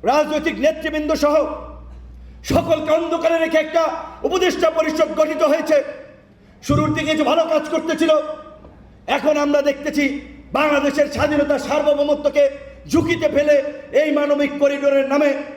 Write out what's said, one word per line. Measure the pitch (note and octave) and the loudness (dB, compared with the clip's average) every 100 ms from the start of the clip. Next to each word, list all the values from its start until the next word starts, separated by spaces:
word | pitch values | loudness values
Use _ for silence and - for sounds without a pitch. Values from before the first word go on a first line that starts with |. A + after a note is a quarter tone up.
রাজনৈতিক | G#3+ C#4+ D4+ D4+ D#4 G#3+ | 2 2 2 0 -2 0
নেতৃবৃন্দ | C#4 D#4+ D#4+ D#4 D4+ D#4 | 0 0 -4 -4 -2 0
সহ | D4 D4+ - - - - - - - - - - | 2 2 0 -6 -14 -18 -18 -20 -20 -20 -20 -16
সকলকে | - C4+ D#4+ E4 D#4 | -2 0 2 -2 2
অন্ধকারে | D#4 E4 E4 D#4+ E4 | 0 0 0 2 2
রেখে | D#4+ D#4+ D#4 | 2 0 2
একটা | E4 D#4+ - - - | 0 0 -4 -10 -6
উপদেষ্টা | - F#4 F4+ - D#4+ | -2 0 0 2 0
পরিষদ | D#4+ D#4+ D#4 D#4 D#4 | 2 -2 0 -2 0
গঠিত | D#4 D#4 | 0 2
হয়েছে, | D#4 D#4 D#4 D4+ - - - - _ - - - | 2 2 2 0 0 -10 -18 -20 _ -20 -20 -20
শুরুর | - D4+ D4+ | -2 0 0
দিকে | D#4 D#4 D#4 | -2 -2 0
যে | |
ভালো | C#4 D#4+ D#4+ | 2 2 2
কাজ | D#4 D4+ | 0 0
করতেছিল, | D#4+ D#4+ D#4 D#4+ D#4 - - - - - - - - - | -4 -4 -2 2 2 0 -10 -14 -20 -20 -20 -20 -20 -4
এখন | C#4 D4 D4 | -2 0 0
আমরা | C#4+ D4 | 2 2
দেখতেছি | C#4 C#4 D4+ C#4+ C#4 C#4+ - - - | 2 -2 -4 -2 -2 -4 -12 -20 -6
বাংলাদেশের | C4 D4+ D4 C#4+ C#4+ C#4+ | -2 2 2 0 0 0
স্বাধীনতা | - D4 D4 C#4+ C#4+ | 0 0 0 0 0
সার্বভৌমত্বকে | - D4 D4 C#4+ D4 D4 C#4+ C#4+ C#4+ C#4 - - - | 0 0 2 0 0 0 0 2 2 0 -18 -20 -2
ঝুঁকিতে | D4 D#4+ E4+ D#4 | 0 0 0 0
ফেলে | C4+ D4 D4 C4+ - - C4+ | 2 4 2 2 -8 -2 0
এই | D4+ | 2
মানবিক | D4 D4 C#4+ C#4+ C#4+ | 0 0 0 0 2
করিডোরের | C#4 C#4+ C#4 C#4 C4 | 0 2 2 2 2
নামে | C#4+ D4 C4+ - | 2 2 0 -6